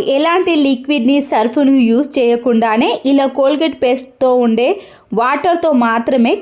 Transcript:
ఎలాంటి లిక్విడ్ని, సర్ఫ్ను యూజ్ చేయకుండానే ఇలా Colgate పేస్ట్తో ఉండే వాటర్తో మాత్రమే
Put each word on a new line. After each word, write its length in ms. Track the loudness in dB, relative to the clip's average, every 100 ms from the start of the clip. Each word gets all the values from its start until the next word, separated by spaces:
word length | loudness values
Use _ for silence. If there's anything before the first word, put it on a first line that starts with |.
| 0 0
ఎలాంటి 360 | 0 0 0 0 0
లిక్విడ్ని, 520 | 0 -2 -2 0 0 0
సర్ఫ్ను 460 | 0 0 0 2 4 2
యూజ్ 200 | 2 0 0
చేయకుండానే 760 | 0 0 0 0 0 0 0 -2 0
ఇలా 160 | 2 0 0
Colgate 400 | 0 0 -2 -2
పేస్ట్తో 480 | -2 -2 -6 -2 0 2 0
ఉండే 240 | 0 0 -2 -8 -20 -8 -4
వాటర్తో 500 | -2 -2 -2 0 0 0 0
మాత్రమే 460 | -2 -2 0 0 -2